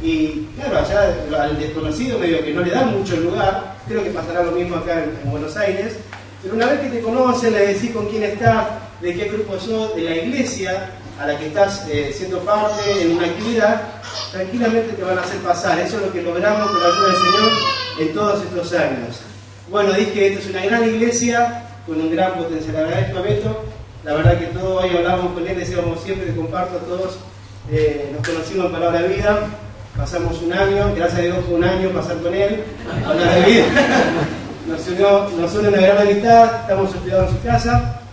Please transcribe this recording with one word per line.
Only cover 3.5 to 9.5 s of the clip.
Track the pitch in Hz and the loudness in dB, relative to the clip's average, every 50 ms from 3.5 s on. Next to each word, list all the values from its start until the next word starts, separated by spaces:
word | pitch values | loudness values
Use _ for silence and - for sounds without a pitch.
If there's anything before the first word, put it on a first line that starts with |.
| 190 190 - - - - - | 0 0 -6 -8 -14 -14 -10
creo | - 220 220 196 | -6 -4 -4 -2
que | 170 | -2
pasará | - 175 165 170 170 175 | -4 -6 -6 -4 -2 0
lo | 175 170 170 | 0 0 0
mismo | 180 180 175 175 | -2 -2 -2 -4
acá | 160 - 175 170 165 151 | -4 -2 -2 -2 -2 -2
en, | 151 - - - | -4 -6 -6 -6
en | - | -4
Buenos | 147 151 151 151 - | -4 -4 -6 -6 -4
Aires, | 214 214 202 190 196 196 226 - - - - - - - - - - | -2 0 0 0 -2 -4 -4 -6 -10 -12 -14 -16 -16 -16 -18 -18 -12
pero | - 190 208 | -8 -4 0
una | 226 240 | 0 2
vez | 262 294 285 | 2 2 0
que | 277 262 | 0 -2
te | 240 233 | -4 -2
conocen, | 233 226 233 262 254 247 240 - 233 226 208 | -2 0 2 2 4 4 2 2 2 2 4
le | 208 202 | 4 4
decís | 202 196 - 240 233 | 2 2 0 -2 -2
con | 233 214 208 | -2 -4 -4
quién | 208 220 220 214 | -2 -2 -2 -2
estás, | 202 208 - 233 233 226 220 202 - - - - - - - | -2 -2 2 2 4 4 4 2 -2 -4 -8 -12 -14 -16 -6
de | 170 175 175 | -6 -4 -4
qué | 175 208 | -2 -4
grupo | 202 208 214 214 190 | -4 -2 -4 -4 -4